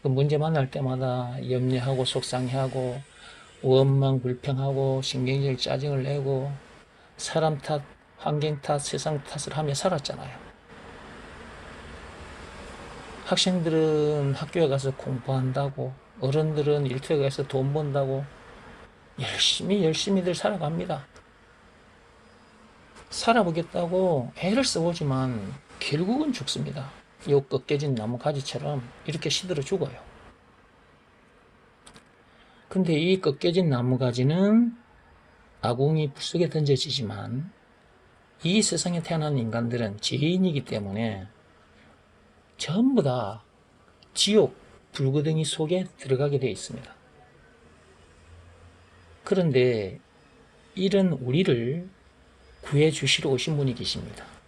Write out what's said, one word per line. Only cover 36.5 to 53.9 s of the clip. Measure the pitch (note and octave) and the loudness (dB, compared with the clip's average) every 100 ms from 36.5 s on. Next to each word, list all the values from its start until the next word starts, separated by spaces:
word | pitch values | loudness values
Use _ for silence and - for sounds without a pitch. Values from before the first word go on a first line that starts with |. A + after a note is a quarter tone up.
| D#3+ D3 C3 D3+ A#2+ G#2 G2+ G#2+ B2 F3 - _ _ _ _ _ _ _ _ E3 | 2 4 2 2 -4 -4 -6 -6 -6 -6 -14 _ _ _ _ _ _ _ _ 2
이 | G#3 | 4
세상에 | G#3 E3 F3+ E3+ | 4 0 -2 -2
태어난 | D#3+ E3 D3+ C#3 | -2 0 2 0
인간들은 | A2+ A2+ A#2 A#2+ A2 G#2 | 0 0 -2 0 -2 -4
죄인이기 | - B2+ D3+ F#3 F#3 C#3+ - | -4 0 2 4 2 2 -2
때문에 | A2 G2+ G2+ A2+ G2 G2+ - _ _ _ - - - _ _ _ _ _ - | -6 -4 -2 -2 -4 -10 -18 _ _ _ -20 -20 -20 _ _ _ _ _ -10
전부 | - F#3 C4 B3+ | -2 2 4 4
다 | C#3+ B2 G2+ A2+ _ _ _ _ _ _ - | 2 0 -4 -8 _ _ _ _ _ _ -12
지옥 | - G3 G#3+ C#3+ - - - _ | -2 4 6 4 0 -20 -20 _
불구덩이 | - C3+ C#3+ D3+ D#3+ D#3 | -2 0 2 2 0 -2
속에 | - D#3 F3+ F#3 - | -2 0 0 -2 -10
들어가게 | C3+ C3 C#3+ C#3+ | -2 0 2 2
되어 | B2 | 0
있습니다. | F#2+ - A#2+ - - - - - - - - - - - - - - - - - - - - - - - - | -4 -10 -12 -14 -20 -20 -20 -20 -20 -20 -20 -20 -20 -20 -20 -20 -20 -20 -20 -20 -20 -20 -20 -20 -20 -20 -16
그런데 | - F#3+ E3+ B2+ B2+ A2+ G2 A#2 _ _ _ - - - - - | 0 2 4 6 4 2 -4 -8 _ _ _ -20 -20 -20 -14 -2
이런 | F#3+ G3 F#3 | 2 4 4
우리를 | C3+ B2 C#3+ F#3 A#2+ A#2 D#3+ F#3 - - _ - - - - | 2 0 2 4 2 0 -4 -8 -18 -20 _ -20 -20 -20 -20
구해주시러 | - C#3+ D#3 C#3+ C#3 - D3 | 0 4 4 4 0 2 2
오신 | C3 - D3 | 0 0 0
분이 | C3+ A#2 | 0 0
계십니다. | - | -4